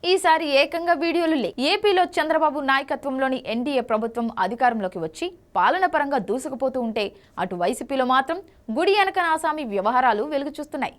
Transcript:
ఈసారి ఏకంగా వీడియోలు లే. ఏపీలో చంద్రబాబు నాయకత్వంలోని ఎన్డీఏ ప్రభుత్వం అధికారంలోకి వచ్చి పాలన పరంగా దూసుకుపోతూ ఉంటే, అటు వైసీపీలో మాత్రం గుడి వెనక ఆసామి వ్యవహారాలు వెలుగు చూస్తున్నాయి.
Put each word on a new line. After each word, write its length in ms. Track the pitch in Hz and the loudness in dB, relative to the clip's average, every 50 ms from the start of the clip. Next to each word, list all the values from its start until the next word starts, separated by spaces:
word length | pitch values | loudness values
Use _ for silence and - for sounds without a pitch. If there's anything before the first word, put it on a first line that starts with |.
| - | 2
ఈసారి 420 | 349 370 359 - 349 320 320 330 294 277 269 | 2 2 4 4 4 4 4 2 2 2 2
ఏకంగా 320 | 285 285 320 339 339 349 339 | 2 2 0 -4 0 0 0
వీడియోలు 420 | 285 320 339 311 339 339 320 320 | 2 2 0 2 2 2 2 2
లే. 180 | 285 226 - - - | 0 0 -2 -2 -2
ఏపీలో 440 | 247 294 381 403 415 415 392 370 359 | 0 0 0 2 2 2 4 4 2
చంద్రబాబు 560 | 349 - 349 302 311 302 320 311 302 269 302 | 2 0 -2 0 2 2 2 2 2 0 0
నాయకత్వంలోని 840 | 285 269 269 269 277 269 294 262 - 277 262 262 269 262 262 254 - | 0 2 0 0 0 -2 -6 -6 -4 -4 -2 0 0 0 -2 -4 -4
ఎన్డీఏ 340 | - 214 233 247 294 285 247 | -4 -4 -4 -2 0 0 -2
ప్రభుత్వం 500 | 220 - 226 220 220 226 226 240 233 226 226 - | 0 0 -2 0 0 -2 -4 -4 -4 -4 -2 -2
అధికారంలోకి 600 | 226 185 233 233 269 247 233 226 196 185 - 185 | -2 -2 0 2 2 2 2 0 -4 -4 -4 -6
వచ్చి 340 | 165 160 - - 339 359 359 - _ _ _ | -8 -8 -6 -6 -8 -8 -8 -12 _ _ _
పాలన 300 | - 180 214 302 370 381 | 2 2 2 4 2 0
పరంగా 320 | 349 349 302 294 277 277 247 | 2 2 0 0 0 0 -2
దూసుకుపోతూ 640 | 185 - 202 262 262 311 262 233 269 269 262 262 | -2 -2 -4 -4 -4 -8 -6 -4 -4 -2 -2 -2
ఉంటే, 300 | 240 226 214 226 208 - - - _ _ _ - | -4 -2 -2 -2 -4 -4 -6 -12 _ _ _ -6
అటు 160 | 175 180 185 | -6 -6 -4
వైసీపీలో 500 | 175 170 185 254 - 262 - 277 262 254 | -2 -2 -2 -2 -2 -6 -6 -2 0 2
మాత్రం 320 | 247 254 262 262 269 330 370 403 - _ _ _ - 220 262 | 2 2 2 2 0 -4 -8 -8 -16 _ _ _ -6 -2 0
గుడి 140 | 339 392 | 2 2
వెనక 280 | 392 427 392 381 381 381 | 4 4 2 2 0 0
ఆసామి 440 | 349 330 320 320 - 320 302 311 294 | 0 0 0 0 0 -2 -2 -2 -6
వ్యవహారాలు 600 | 226 202 202 185 214 247 254 262 247 220 208 233 | -4 -4 0 0 2 2 4 4 4 2 2 0
వెలుగు 260 | 294 302 277 277 302 285 - | -2 -2 -4 -4 -4 -8 -10
చూస్తున్నాయి. 340 | 302 294 - 285 247 - - | -10 -8 -6 -6 -6 -6 -8